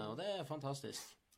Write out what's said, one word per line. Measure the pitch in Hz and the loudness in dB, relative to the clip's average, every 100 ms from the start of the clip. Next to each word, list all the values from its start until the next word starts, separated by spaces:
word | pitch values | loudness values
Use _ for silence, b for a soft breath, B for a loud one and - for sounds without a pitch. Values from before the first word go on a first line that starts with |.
eh, | 107 | 0
og | 120 | 0
det | 190 | 2
er | 190 | 2
fantastisk. | 143 151 135 139 113 - - - _ | 0 0 2 0 0 -4 -6 -12 _